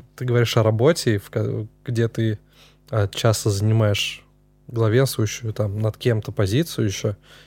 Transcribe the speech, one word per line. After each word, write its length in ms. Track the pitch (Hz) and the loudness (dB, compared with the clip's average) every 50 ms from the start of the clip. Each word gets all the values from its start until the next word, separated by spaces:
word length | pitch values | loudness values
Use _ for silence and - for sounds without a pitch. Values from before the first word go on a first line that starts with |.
| - _ _ | -12 _ _
ты 100 | - 127 | -8 -4
говоришь 300 | 123 120 120 117 - - | 0 2 2 2 4 2
о 60 | 120 107 | 4 4
работе, 540 | 110 110 107 123 156 170 - - 123 107 98 | 4 4 4 4 4 4 2 0 0 0 0
в 100 | - - | -2 -4
ко-, 380 | - 110 107 113 110 110 107 - _ _ - | -4 -4 -4 -2 -4 -6 -8 -10 _ _ -10
где 220 | - 120 113 113 | -6 -2 -2 -2
ты, 320 | 113 - - 113 110 104 - _ _ _ _ - - _ _ _ - | -2 0 -2 -2 -2 -2 -4 _ _ _ _ -20 -20 _ _ _ -4
а, 180 | 120 110 101 95 | -2 0 0 0
часто 400 | - - - 113 104 - - 113 | -2 0 2 2 2 2 0 -2
занимаешь 760 | 101 98 104 110 110 113 107 104 101 - - - - - - _ _ _ _ _ _ _ _ | 0 0 2 2 2 4 4 2 2 0 -2 -6 -6 -12 -20 _ _ _ _ _ _ _ _
главенствующую 840 | - 120 113 113 107 107 127 139 131 - - 110 104 - - 120 110 101 | -8 -2 0 0 2 4 4 2 2 0 -2 -4 -4 -4 -6 -8 -8 -4
там 260 | - 107 104 98 107 | -4 -4 -4 -2 -2
над 180 | 110 110 - | -4 -4 -4
кем-то 340 | - - 123 113 107 - - | -2 -2 0 0 0 -2 -6
позицию 540 | 101 - 101 95 107 143 175 - - - 113 | -2 -2 -2 0 0 0 -2 -2 -2 -2 -2
еще, 280 | 101 95 - - 110 101 - _ - - - - | -2 -2 -2 -4 -4 -6 -6 _ -20 -20 -20 -20